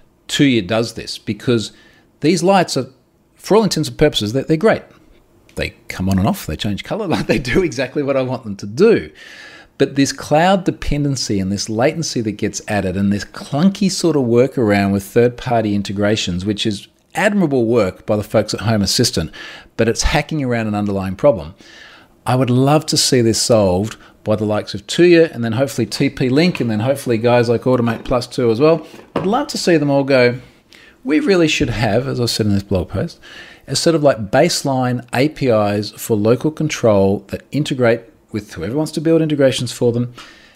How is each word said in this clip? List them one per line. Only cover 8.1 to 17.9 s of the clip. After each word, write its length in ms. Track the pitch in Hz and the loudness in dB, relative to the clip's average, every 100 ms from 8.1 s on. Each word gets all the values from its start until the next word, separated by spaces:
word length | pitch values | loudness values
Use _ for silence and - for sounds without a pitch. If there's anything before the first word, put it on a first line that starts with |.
| 135 | 0
I 60 | |
want 240 | 127 127 113 | -2 -4 -8
them 100 | 98 | -12
to 100 | 104 | -8
do. 460 | 117 220 160 78 - - - - - - - | 2 4 4 0 -14 -20 -20 -20 -20 -10 -2
But 180 | 139 - | -2 0
this 180 | 135 | -2
cloud 500 | - - 151 175 196 | -2 -2 2 2 2
dependency 760 | 175 - - 147 143 135 - 104 | 0 -4 -2 -2 -2 -2 -2 -2
and 100 | 95 | -2
this 160 | 101 - | -4 -4
latency 540 | 107 135 160 151 131 | 0 0 0 -4 -4
that 100 | 110 | -4
gets 280 | 101 101 - - | -4 -4 -6 -6
added 260 | 104 95 92 | -4 -2 -2
and 160 | 101 | 0
this 140 | 101 - | -2 -6
clunky 680 | - - 139 190 196 190 | -14 -8 0 0 2 -2
sort 240 | - 170 147 | 0 0 0
of 80 | |
workaround 680 | 123 120 131 139 110 101 98 | 2 4 2 2 2 2 2
with 100 | 98 | 0
third-party 720 | - 120 120 120 - 117 110 101 | -2 2 2 0 -4 -2 0 -2
integrations, 720 | 98 101 104 110 - 87 98 | -4 -2 0 0 -2 -4 -4
which 200 | 104 113 | -4 -4
is 220 | 101 - _ _ | -6 -10 _ _
admirable 520 | - 196 208 165 139 113 | -4 -2 0 0 0 2
work 400 | 120 95 | 2 0